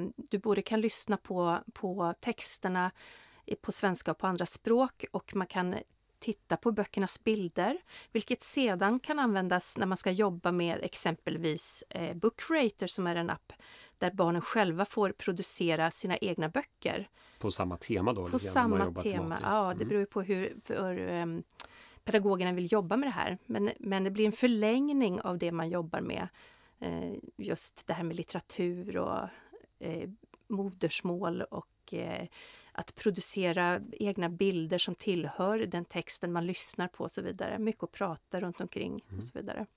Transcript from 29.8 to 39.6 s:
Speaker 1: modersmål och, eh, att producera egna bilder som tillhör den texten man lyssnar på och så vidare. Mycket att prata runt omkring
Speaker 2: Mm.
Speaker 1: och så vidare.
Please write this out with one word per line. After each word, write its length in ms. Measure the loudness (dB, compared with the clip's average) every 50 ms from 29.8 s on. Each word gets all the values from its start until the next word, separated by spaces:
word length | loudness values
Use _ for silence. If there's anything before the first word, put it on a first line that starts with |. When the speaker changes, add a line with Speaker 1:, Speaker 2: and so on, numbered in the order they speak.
| -8 -8 -6 -6 -8 -10 -12 -16 -20 _ -20 _ _
Speaker 1:
modersmål 920 | -6 -4 -4 -4 -4 -4 -2 -2 -2 -2 -2 -2 -2 -2 0 -2 -2 -2 -4
och, 520 | -6 -6 -8 -10 -10 _ _ _ -16 -10 -8
eh, 340 | -6 -6 -6 -6 -6 -8 -10 -12 -18 -20 -20 -20 -20 -20 -12
att 240 | -10 -10 -10 -10 -8
producera 840 | -2 0 0 0 0 -4 -2 -2 0 2 2 2 2 2 2 2 0 -2 -8
egna 380 | -6 -2 -2 -2 0 0 -2 -2
bilder 480 | 2 2 2 4 4 2 0 0 0
som 180 | 0 0 -2 -2
tillhör 640 | -4 -2 -2 0 0 -2 -4 -2 0 0 2 2 2
den 260 | 0 -2 -2 -4 -6
texten 460 | -4 -6 -6 -4 -4 -4 -2 -2 -2
man 140 | -2 0 0
lyssnar 420 | -2 -2 -4 -6 -6 -4 -4 -4
på 160 | -4 _ -6 -8
och 80 | -6
så 100 | -6 -6
vidare. 380 | -6 -6 -4 -4 -4 -4 -2 0
Mycket 240 | 0 -2 -2 -2 -6
att 80 | -8
prata 500 | -4 -4 -4 -4 -4 -6 _ -6 -4 -2
runt 200 | -2 -2 -4 -6
omkring 420 | -8 -6 -6 -6 -4 -4 -6 -8 -10
Speaker 2:
Mm. 100 | -10 -10
Speaker 1:
och 60 | -10 -8
så 140 | -8 -8 -8
vidare. 260 | -8 -6 -6 -6